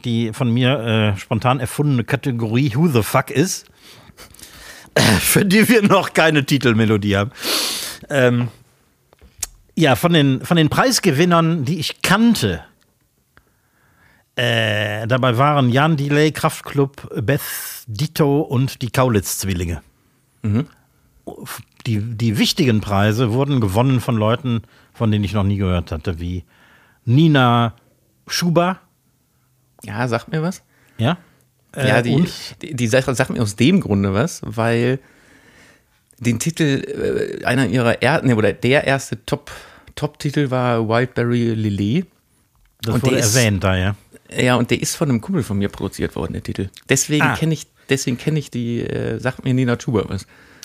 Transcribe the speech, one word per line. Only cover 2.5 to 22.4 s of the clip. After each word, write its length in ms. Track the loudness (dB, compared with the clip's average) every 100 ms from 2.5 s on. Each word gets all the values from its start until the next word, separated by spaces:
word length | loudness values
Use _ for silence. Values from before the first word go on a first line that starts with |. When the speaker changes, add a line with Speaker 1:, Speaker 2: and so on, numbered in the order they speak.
| 0 0
Speaker 1:
Who 140 | 2 2
the 140 | 2
Fuck 280 | 2 0 0
Is, 340 | 0 0 -2 -12 _ -20 -20 -20 -20 -20 -20 -20 -20 -20 -20 -8
<laughs> 260 | 0 2 2
für 240 | 2 0
die 240 | 4 4 4
wir 140 | 4
noch 300 | 4 2 0
keine 320 | 2 2 2
Titelmelodie 720 | 2 0 2 2 2 2 2 0
haben. 140 | -2 -4 -6 -4 -6 -8 -10 -14 -4
Ähm, 380 | 2 2 2 -2 -6 _ _ _ _ _ _ -20 -14 -14 _ _ 2
ja, 180 | 4 4
von 160 | 4
den, 320 | 4 4 2
von 120 | 0 2
den 120 | 2
Preisgewinnern, 960 | 4 2 2 2 2 4 4 2 0
die 140 | -2 -4
ich 240 | -6 -6
kannte, 640 | 0 4 4 4 0 -4 -8 _ _ _ _ _ _ _ _ _ _ _ _ _ _ _ _ -4
äh, 680 | 0 2 0 0 -2 -4 -2
dabei 320 | 0 2 2
waren 320 | 2 4 2
Jan 260 | 2 2 2
Delay, 360 | 0 2 2
Kraftklub, 760 | 2 -4 -4 -6 -2 -2 -4 -12 -6
Beth 160 | -2 -2 -4 -10 -12 -14 -12
Ditto 540 | -6 -6 0 2 2
und 420 | 0 0 -2 -4
die 80 | -4
Kaulitz-Zwillinge. 920 | 0 2 2 0 -6 -4 -4 -4 -8 -12 _ _ _ _ _
Speaker 2:
Mhm. 240 | -2 -2 -2 _ _ _ _ _ -18 -16 -14 -16 -18 _ -4
Speaker 1:
Die, 120 | -4
die 380 | -4 -2 -2
wichtigen 420 | 0